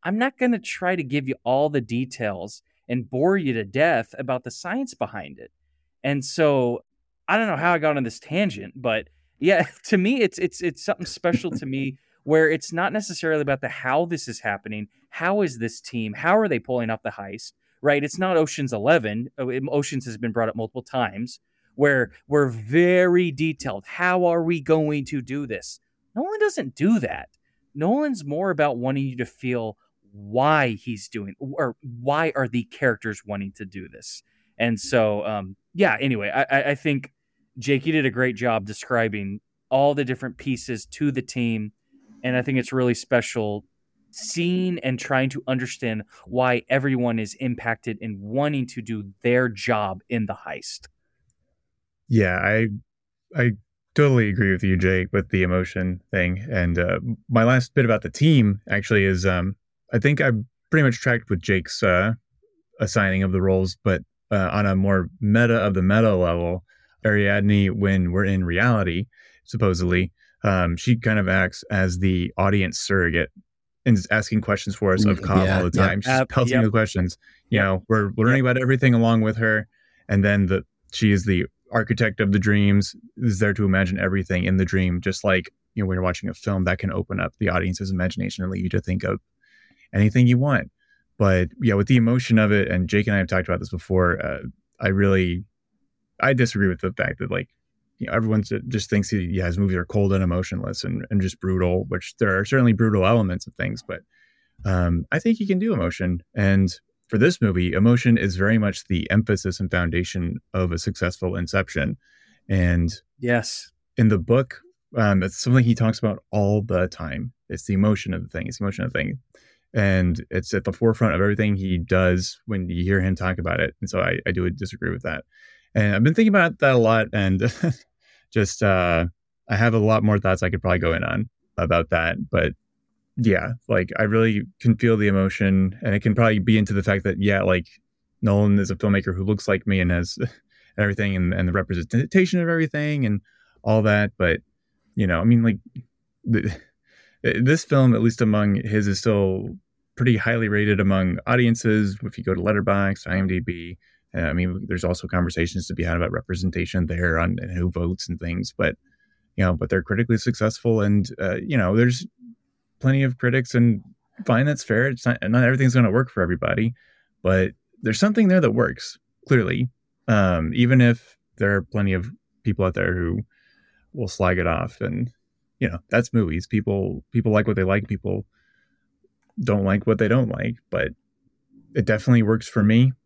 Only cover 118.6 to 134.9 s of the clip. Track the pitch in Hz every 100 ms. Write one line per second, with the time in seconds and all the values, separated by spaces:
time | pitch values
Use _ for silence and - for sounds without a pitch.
118.6 | 101 98 123 - 147 147 _ _ _ _
119.6 | _ - 98 92 90 80 - 98 - 101
120.6 | - 90 113 110 113 80 98 104 107 101
121.6 | 95 87 80 92 92 90 90 - - 104
122.6 | 90 87 90 98 92 90 92 92 85 85
123.6 | 82 - 95 92 87 87 - 90 90 95
124.6 | 95 - 85 87 - 78 - _ - _
125.6 | _ - 104 101 123 165 226 202 170 -
126.6 | 139 127 110 113 110 104 98 95 113 -
127.6 | 170 123 _ _ _ _ _ - 101 -
128.6 | 104 95 87 85 85 - _ _ _ 101
129.6 | 117 113 104 110 104 104 98 92 92 90
130.6 | 92 90 82 82 78 - 110 _ _ -
131.6 | 82 85 82 85 82 85 78 90 78 -
132.6 | _ _ _ _ _ - 110 92 90 120
133.6 | _ 104 92 - 107 110 113 104 - _
134.6 | 120 110 120